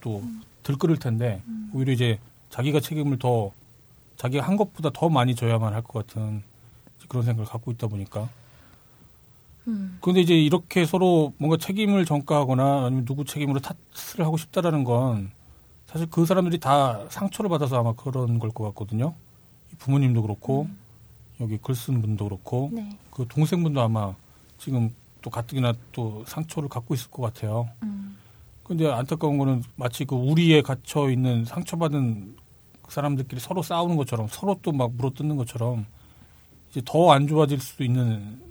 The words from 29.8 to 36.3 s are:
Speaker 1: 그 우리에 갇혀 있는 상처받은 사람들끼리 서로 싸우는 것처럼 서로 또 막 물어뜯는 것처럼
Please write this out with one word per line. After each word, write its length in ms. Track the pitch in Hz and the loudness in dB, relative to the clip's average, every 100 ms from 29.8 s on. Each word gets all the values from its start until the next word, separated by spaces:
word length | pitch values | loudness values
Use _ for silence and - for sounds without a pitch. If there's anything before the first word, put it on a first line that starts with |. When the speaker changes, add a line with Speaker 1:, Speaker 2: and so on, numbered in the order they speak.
| 127 - 143 | -6 -4 -4
Speaker 1:
그 100 | 131 | 0
우리에 460 | 127 156 170 151 | 2 4 8 8
갇혀 480 | - 131 - 151 139 | 6 -2 -4 -2 0
있는 360 | 127 127 120 113 | 2 2 2 -2
상처받은 880 | - 165 170 165 143 127 107 101 - - _ _ - - | -6 -6 -2 0 0 0 -2 -8 -18 -20 _ _ -20 -14
사람들끼리 500 | - 143 139 131 123 | -4 -2 -2 -4 -8
서로 220 | - 185 | -6 -4
싸우는 320 | 160 170 175 165 | -2 0 0 0
것처럼 300 | 131 117 107 | 0 -2 -4
서로 300 | - 196 190 | -4 -2 -2
또 100 | - | 0
막 200 | 143 123 | 0 0
물어뜯는 440 | 120 131 131 147 147 | -2 -4 -2 -2 -2
것처럼 480 | 117 117 117 120 104 - - - - | -4 -4 -2 -2 -6 -12 -20 -20 -20